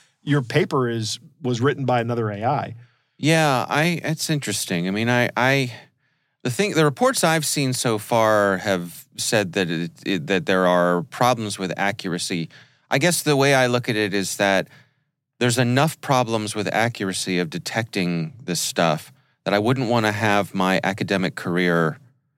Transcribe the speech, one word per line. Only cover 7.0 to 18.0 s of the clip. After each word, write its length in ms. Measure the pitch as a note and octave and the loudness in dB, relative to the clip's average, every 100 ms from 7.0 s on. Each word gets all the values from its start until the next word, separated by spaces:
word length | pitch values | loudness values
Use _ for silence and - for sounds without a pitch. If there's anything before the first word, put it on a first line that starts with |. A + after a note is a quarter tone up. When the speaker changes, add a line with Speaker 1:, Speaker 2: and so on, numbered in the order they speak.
| B3+ B3+ | 0 2
Speaker 2:
I've 220 | E3+ D#3+ D3 | 2 2 0
seen 280 | D3+ C3+ | -2 -2
so 240 | A#2+ B2 G#2+ | -2 -2 -2
far 600 | - A#2 A2 G#2 G2+ F#2 | 0 2 4 4 4 2
have 480 | G#2 F#2+ F2 - - - | 0 -2 -2 -12 -16 -8
said 360 | - A2 F#2+ | -2 0 0
that 160 | G2 F2 | 0 -2
it, 220 | E2 E2+ - D2+ | -2 -4 -6 -4
it, 220 | F#2+ D2 | -4 0
that 180 | F#2+ D#2+ | -2 0
there 200 | F#2 F2+ | 2 4
are 340 | F2+ F2 F2 | 4 4 2
problems 540 | D#2+ - B2 A#2+ G#2+ G2 | -2 0 0 0 -4 -6
with 140 | F#2 - | -6 -2
accuracy. 760 | G2 G2+ F#2+ E2+ - F2+ E2 - - _ - | -4 -4 -6 -6 -4 -6 -6 -12 -20 _ -4
I 60 | C3 | 0
guess 240 | E3+ E3 | 0 0
the 120 | D3+ C#3 | 0 2
way 200 | C#3 C3+ | 4 4
I 120 | B2 | 4
look 220 | A#2+ A#2+ | 2 0
at 60 | G#2+ | 0
it 180 | G#2 | 0
is 240 | G2 F#2 - | 0 -2 0
that 300 | G2+ F#2+ - - _ _ _ _ _ - | 2 2 0 -10 _ _ _ _ _ -2
there's 180 | B2 A#2+ | 0 2
enough 420 | A#2+ B2+ D#3 - | 2 2 0 -2
problems 520 | - B2+ A#2+ A2+ G#2+ G#2+ | 0 0 2 -2 -4 -6
with 120 | F#2 | -4
accuracy 720 | G#2 A#2 - G2 F#2 - F2+ | 0 -2 -2 -4 -4 -2 -2
of 100 | E2+ | -2
detecting 840 | E2+ - A2+ A2+ G2+ | -6 -6 -6 -4 -4